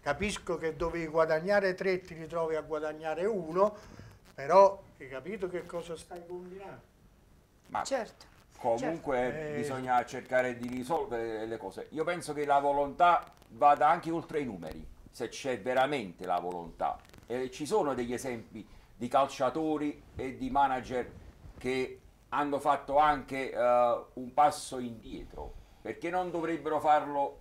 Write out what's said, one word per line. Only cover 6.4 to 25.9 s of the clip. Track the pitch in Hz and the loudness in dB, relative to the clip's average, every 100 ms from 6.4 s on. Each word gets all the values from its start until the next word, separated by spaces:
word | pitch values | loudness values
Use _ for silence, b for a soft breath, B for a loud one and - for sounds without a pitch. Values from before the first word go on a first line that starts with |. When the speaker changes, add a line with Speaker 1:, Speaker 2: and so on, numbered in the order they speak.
| 180 190 196 127 - _ _ _ _ - _ _ _ | -12 -14 -14 -16 -20 _ _ _ _ -20 _ _ _
Speaker 2:
Ma | 208 | -8
Speaker 3:
Certo, | - 262 202 - - - _ - | -4 -4 -6 -12 -20 -20 _ -6
Speaker 2:
comunque | - 117 139 165 147 127 | 0 0 0 -4 -2 0
Speaker 3:
certo. | 123 147 151 | 0 -2 -6
Speaker 1:
Eh. | 147 | -4
Speaker 2:
bisogna | 147 131 127 123 | -4 -4 0 0
cercare | 117 127 - 127 127 120 | 0 -8 -2 0 0 -2
di | 120 | -6
risolvere | 127 127 160 131 117 113 110 113 | -6 -4 -2 -2 -4 -4 -4 -6
le | 110 | -6
cose. | 95 - - | -8 -10 -10
Io | 104 | -6
penso | 120 175 - | -4 -4 -4
che | 147 | -4
la | 147 143 | 2 4
volontà | 143 143 143 131 175 170 - - - | 4 2 0 6 6 6 2 -20 -20
vada | 113 147 143 147 | 4 6 8 6
anche | 170 156 | 4 2
oltre | 165 - 160 | -4 -2 -4
i | |
numeri, | 135 95 80 80 78 - - | -4 -6 -10 -12 -16 -18 -20
se | - 117 | -8 -8
c'è | - 139 123 | -6 -4 -4
veramente | 95 127 135 147 101 85 90 | 0 2 2 0 -4 -10 -2
la | 90 | -2
volontà. | 87 87 85 - 82 - - - - | -2 -8 -10 -4 -4 -4 -12 -20 -8
E | 123 127 | -6 -6
ci | - 147 | -6 -2
sono | 214 147 | 0 0
degli | 123 120 | -2 -4
esempi | 120 135 117 107 113 98 b b - | -4 -6 -8 -10 -16 -16 b b -10
di | 120 | 0
calciatori | 135 135 - 127 160 160 151 147 143 - - | 2 2 2 0 0 0 0 -2 -6 -14 -10
e | 127 117 | -8 -6
di | 127 | -2
manager | 135 139 131 113 127 117 - - - - - | 2 2 2 -2 -4 -4 -10 -20 -20 -20 -8
che | 127 131 127 - - _ _ | -2 -2 -2 -6 -20 _ _
hanno | 127 147 143 | -2 0 0
fatto | 151 143 - 143 | 2 0 2 4
anche, | 151 147 120 135 131 | 6 4 -2 -6 -4
eh, | - 123 123 120 117 - | 2 4 6 6 2 -4
un | - 123 | -12 -6
passo | 131 147 143 - 131 | 4 4 4 -8 -8
indietro. | 123 113 98 85 - 73 71 - - - | -8 -10 -12 -12 -12 -12 -12 -14 -20 -14
Perché | 104 | -10